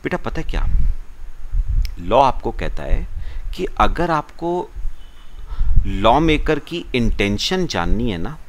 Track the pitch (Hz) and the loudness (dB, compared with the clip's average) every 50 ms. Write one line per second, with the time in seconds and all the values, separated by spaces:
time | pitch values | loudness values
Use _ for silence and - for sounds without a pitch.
0 | - 143 - 165 - - - 160 156 - - - - - - - - - - - | -6 -6 -6 -4 -6 -4 -4 -4 -4 -2 -2 0 2 4 4 6 4 4 2 0
1 | - - - - - - - - - - - - - - - - - - - - | -6 -10 -12 -12 -10 -10 -8 -8 -6 -2 0 0 0 2 0 0 0 0 -4 -6
2 | - - 110 131 139 131 120 - - 127 113 - 87 78 - - 73 71 - - | -2 2 4 4 4 4 0 -2 -4 -6 -6 -4 -6 -4 -4 -4 0 2 0 0
3 | - - - - - - - - - - - - 180 - - - 107 - 135 143 | 0 -4 -6 -6 -6 -6 -6 -6 -6 -6 -6 -6 -6 -6 0 2 2 2 2 0
4 | 170 170 165 151 147 - - - 165 170 175 180 - - - - - - - - | -2 -2 -2 -4 -4 -8 -12 -8 -6 -4 -4 -4 -6 -8 -8 -4 -4 -4 -4 -4
5 | - - - - - - - - - - - - - - - - - 98 95 98 | -12 -16 -18 -16 -16 -14 -12 -12 -10 -8 -2 2 4 8 8 8 8 6 0 4
6 | 101 110 120 147 165 160 151 143 - 156 156 147 - - 170 175 - - - 123 | 4 6 6 6 4 4 2 2 2 0 -2 -2 -4 -8 -10 -10 -8 -4 -2 0
7 | 117 107 - - 101 101 104 101 - - 190 185 180 - - 95 85 87 92 104 | 2 2 2 2 0 0 0 -2 -2 -2 -2 -2 -2 -2 -2 -2 2 2 2 2
8 | 120 123 92 82 85 135 151 - - | 2 -2 -2 -4 -6 -6 -8 -12 -16